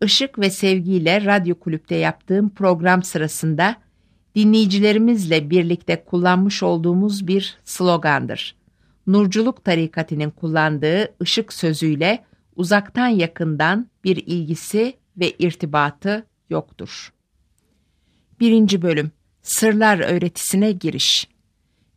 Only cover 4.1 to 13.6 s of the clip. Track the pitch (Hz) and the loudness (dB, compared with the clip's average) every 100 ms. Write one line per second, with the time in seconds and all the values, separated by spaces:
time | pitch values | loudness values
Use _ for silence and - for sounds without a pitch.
4.1 | _ _ 214 214 220 208 196 208 214 226 | _ _ 2 4 4 4 2 2 4 2
5.1 | 226 170 160 147 180 170 175 - 170 - | 0 0 0 2 0 0 -2 -4 -6 -4
6.1 | 180 180 185 196 196 180 170 165 180 208 | -2 2 2 0 0 -2 0 0 0 0
7.1 | 202 180 190 196 - - - 185 170 151 | -2 -2 -2 -2 -10 -14 -2 0 0 0
8.1 | 139 123 - - - _ _ _ _ - | -2 -2 -8 -12 -16 _ _ _ _ 0
9.1 | 202 202 208 226 - - 165 160 165 160 | 2 2 2 -2 -2 -2 0 -2 -4 -6
10.1 | 151 151 - 165 156 156 147 151 180 214 | -4 -6 -6 -4 0 0 0 0 0 -2
11.1 | - 175 - 220 - 165 151 160 143 170 | -4 -4 -4 -4 -4 -4 -2 -2 0 0
12.1 | 233 - _ _ - 175 202 202 240 247 | -2 -6 _ _ -6 0 0 0 -2 0
13.1 | 214 165 - 165 147 | 2 0 -2 -4 0